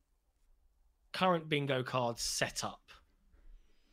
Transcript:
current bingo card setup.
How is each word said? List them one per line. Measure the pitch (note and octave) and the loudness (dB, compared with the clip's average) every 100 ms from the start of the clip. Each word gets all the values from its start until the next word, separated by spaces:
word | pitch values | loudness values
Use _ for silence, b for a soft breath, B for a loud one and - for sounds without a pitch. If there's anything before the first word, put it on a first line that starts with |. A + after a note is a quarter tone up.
| _ _ _ _ _ _ _ _ _ _ _ | _ _ _ _ _ _ _ _ _ _ _
current | - F#3 E3+ D#3 | 2 4 4 2
bingo | D#3 C#3 C3 | 0 2 0
card | B2+ C3 A#2+ A#2 | 0 0 0 -2
setup. | - - C3 - G#2+ - _ - _ _ _ - - - - - _ | -4 0 -2 -2 -6 -8 _ -20 _ _ _ -20 -20 -20 -20 -20 _